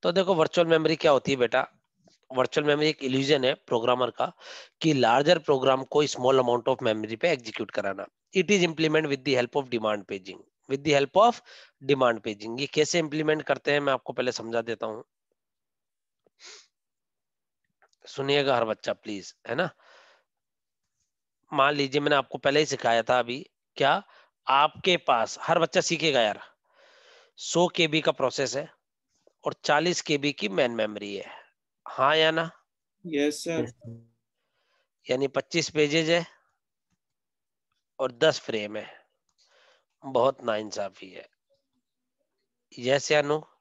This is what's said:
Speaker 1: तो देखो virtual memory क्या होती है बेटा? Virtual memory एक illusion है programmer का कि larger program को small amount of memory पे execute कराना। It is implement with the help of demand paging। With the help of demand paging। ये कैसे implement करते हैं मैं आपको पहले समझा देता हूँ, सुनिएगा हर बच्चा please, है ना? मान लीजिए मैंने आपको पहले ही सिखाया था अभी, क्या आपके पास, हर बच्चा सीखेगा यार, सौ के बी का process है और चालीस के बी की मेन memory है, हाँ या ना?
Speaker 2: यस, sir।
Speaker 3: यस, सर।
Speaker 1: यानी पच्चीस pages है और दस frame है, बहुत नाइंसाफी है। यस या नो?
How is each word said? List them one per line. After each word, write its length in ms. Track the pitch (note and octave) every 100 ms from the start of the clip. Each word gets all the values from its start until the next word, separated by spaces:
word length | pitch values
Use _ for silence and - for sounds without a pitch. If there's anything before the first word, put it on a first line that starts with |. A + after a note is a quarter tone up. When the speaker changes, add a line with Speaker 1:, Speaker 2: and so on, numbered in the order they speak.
Speaker 1:
तो 100 | F#3
देखो 220 | F3 F3+
virtual 320 | F#3 D3+ - E3+
memory 300 | D#3+ D#3 D#3+
क्या 160 | D#3+
होती 180 | C3+ -
है 60 | C3+
बेटा? 320 | A#2 B2+ - _ _ _ _ _ _
Virtual 340 | C3 B2+ - D3
memory 220 | D3 D3+
एक 160 | D#3
illusion 400 | C3+ C3 C#3 D3
है 100 | B2+
programmer 560 | D3 - B2 A#2+ B2 B2
का 220 | - B2+ - - - - _
कि 120 | E3
larger 440 | C#3+ A#2+ B2 D3 F3
program 500 | D3+ C#3 C3 C3 C3
को 160 | C#3+
small 360 | D3 - B2+ C3+
amount 360 | B2 A#2+ A2+ B2+
of 60 |
memory 380 | A#2+ A2 G#2+ A2+
पे 100 | F3
execute 400 | D3 A#2 - G#2
कराना। 360 | - G2+ G2 F#2+ _ _ F#3+
It 100 | E3
is 200 | G#3 F3
implement 400 | D3+ D#3+ D#3 D#3
with 160 | C#3
the 180 | B2+ B2+
help 200 | A#2+ D3
of 80 | C3
demand 360 | A#2+ G#2+ G#2+ F#2+
paging। 340 | G2+ F#2 F#2 - _ _
With 140 | C#3
the 160 | C#3+ C#3+
help 300 | C#3 F3+ A3+
of 120 | A#3 - - - _ C3+
demand 340 | C#3+ B2+ A2+
paging। 360 | A2 G#2 G#2+ A#2
ये 60 | C#3
कैसे 320 | - D3+ F3
implement 440 | D#3+ D3+ D#3 D#3
करते 300 | C#3+ D3+ -
हैं 80 | D3
मैं 120 | C#3+
आपको 200 | C3 -
पहले 200 | B2+ B2+
समझा 300 | A#2+ A2+ A#2
देता 240 | A2+ A2 A2+
हूँ, 180 | A2 - _ _ _ _ _ _ _ _ _ _ _ _ _ - - _ _ _ _ _ _ _ _ _ _ _ _ _ _ -
सुनिएगा 480 | - C3+ C#3+ C#3 B2
हर 80 |
बच्चा 280 | A2+ G#2 -
please, 420 | G2+ - G2+ F2+ - -
है 80 |
ना? 160 | B2 F3 _ _ - _ _ _ _ _ _ _ _ _ _ _ _ _ _ _
मान 220 | C#3 C3+
लीजिए 260 | D3 C#3 C#3
मैंने 160 | D3 D3
आपको 220 | C3 C#3
पहले 220 | C#3+ C#3
ही 60 | D3+
सिखाया 360 | C3 A#2+ A#2
था 160 | A2+ B2+
अभी, 320 | A#2+ B2 F3+ _ _ -
क्या 260 | C#3 E3+ - - _ _ -
आपके 480 | C3+ D3+ - - F3
पास, 420 | - B2 A2 -
हर 180 | - F3
बच्चा 220 | E3 F#3+
सीखेगा 400 | D#3+ E3 D#3+ C3+
यार, 200 | A2 G2+ - _ _ _ _ _ _ - _ _
सौ 320 | - E3 F3
के 200 | - E3
बी 120 | D#3
का 120 | D3+
process 440 | - C3 - C3 B2
है 160 | D#3 _ _ _ _ _ _ _
और 100 | - -
चालीस 360 | - D3 E3 E3+
के 180 | - D3
बी 140 | C#3+
की 160 | C#3 G3+
मेन 220 | F#3+ B2+
memory 460 | A#2 G#2+ G#2 G2+ G2
है, 100 | - - - _ _ _ -
हाँ 280 | - C3+ D#3
या 140 | D#3+
ना? 200 | D#3+ E3 - _ _ _ _ F3+
Speaker 2:
यस, 380 | D3 D3 D3+
sir। 180 | - E3
Speaker 3:
यस, 80 | A#2
सर। 440 | - A#2 A#2 - _ _ _ _ _ _ _ _ _ -
Speaker 1:
यानी 180 | B2+ C#3
पच्चीस 420 | C#3 - E3+ D3+
pages 400 | D#3 D3+ D3+ D#3+
है 160 | E3+ E3+ _ _ _ _ _ _ _ _ _ _ _ _ _ _ _ _ _
और 140 | C3
दस 280 | A#2 D#3 C#3+
frame 360 | - A2+ G#2 G#2+
है, 300 | G#2+ - _ _ _ _ _ _ _ _ _ _
बहुत 400 | C#3+ C3 B2+ C3
नाइंसाफी 680 | A#2+ G#2+ G#2+ G2+ G2+ F#2+ F#2
है। 180 | F2 - _ _ _ _ _ _ _ _ _ _ _ _ _ _ -
यस 340 | A#2+ C#3 -
या 100 | D3+
नो? 280 | C#3+ D3+ D#3 _